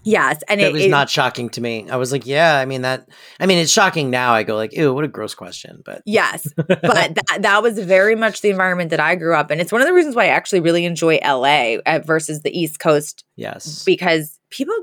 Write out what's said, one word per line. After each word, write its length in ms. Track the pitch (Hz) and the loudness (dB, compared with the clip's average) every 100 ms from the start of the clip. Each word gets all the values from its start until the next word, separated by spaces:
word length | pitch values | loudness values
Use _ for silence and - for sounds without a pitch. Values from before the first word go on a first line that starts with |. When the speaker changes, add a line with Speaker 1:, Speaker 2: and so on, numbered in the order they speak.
| 220 | 0
Speaker 1:
Yes, 360 | 196 135 156 - | 2 2 -2 -2
and 100 | 208 | 0
Speaker 2:
That 60 | 190 | 0
Speaker 1:
it 60 | |
Speaker 2:
was 100 | 151 | 2
Speaker 1:
it 60 | 196 | 2
Speaker 2:
not 180 | 143 139 | 2 2
shocking 400 | 156 127 123 120 | 0 -2 -4 -8
to 140 | - | -6
me. 260 | 117 113 92 | -6 -6 -6
I 80 | 127 | -6
was 160 | 123 | -4
like, 140 | 139 123 | -4 -2
"Yeah, 320 | 143 165 143 | 2 4 2
I 80 | 131 | 0
mean, 160 | 135 | -4
that," 260 | 127 127 - - - - | -4 -6 -10 -20 -20 -2
I 60 | 185 | 2
mean, 100 | 175 | 2
it's 160 | 160 | 2
shocking 380 | 220 190 160 131 | 2 2 0 -2
now. 240 | 127 123 | 0 2
I 80 | 113 | 2
go 120 | 104 | 0
like, 200 | 110 110 | -4 -4
"Ew, 180 | - 147 | 0 0
what 100 | 131 | 0
a 60 | 151 | -4
gross 260 | 107 107 | -6 -10
question." 460 | - 95 - - - | -12 -16 -16 -18 -20
But 200 | - - | -16 -14
Speaker 1:
Yes, 420 | 214 208 135 - 147 | -2 2 2 -2 -6
Speaker 2:
<laughs> 40 | - | -6
Speaker 1:
but 260 | - 180 | -2 0
that, 560 | - 220 160 160 190 175 | 2 2 0 -2 -4 0
that 220 | 208 208 | 2 4
was 160 | 233 214 | 2 -2
very 360 | 180 190 208 | 2 4 4
much 280 | 226 220 - | 2 -2 0
the 80 | 208 | 0
environment 400 | 190 185 180 165 | 0 0 0 -2
that 100 | 160 | 0
I 140 | 151 | 0
grew 200 | 175 165 | 0 2
up 160 | 156 147 | 0 0
in. 100 | 151 | -2
It's 120 | 175 | -2
one 80 | 226 | 0
of 60 | 302 | 4
the 80 | |
reasons 200 | 359 302 | 4 2
why 100 | 233 | 2
I 40 | 180 | 2
actually 320 | 143 - 185 | 2 0 0
really 240 | 165 170 | 2 2
enjoy 340 | 175 165 160 156 | 0 0 2 2
L 240 | 139 131 135 | 2 2 2
A, 340 | 147 117 113 - | 2 2 -2 -2
uh, 140 | 156 | -2
versus 380 | 156 160 156 151 | 0 -2 -2 -6
the 80 | - 175 | -6 -4
East 240 | 156 - | -6 -2
Coast. 440 | 165 151 151 - _ - | 0 0 -2 -14 _ -14
Speaker 2:
Yes. 460 | 107 - 156 151 | -12 -12 -14 -4
Speaker 1:
Because 560 | - 180 180 160 151 - _ | 0 0 0 -2 -4 -14 _
people 260 | - 285 453 | -10 -6 -6